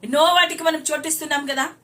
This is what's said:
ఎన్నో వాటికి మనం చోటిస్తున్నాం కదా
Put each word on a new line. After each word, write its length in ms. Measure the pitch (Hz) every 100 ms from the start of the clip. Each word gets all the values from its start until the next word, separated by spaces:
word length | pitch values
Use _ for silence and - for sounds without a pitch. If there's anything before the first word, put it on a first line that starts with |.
ఎన్నో 180 | 214 277
వాటికి 400 | 320 349 339 339
మనం 220 | 320 320 -
చోటిస్తున్నాం 540 | 302 311 311 302 285 277
కదా 220 | 269 285 -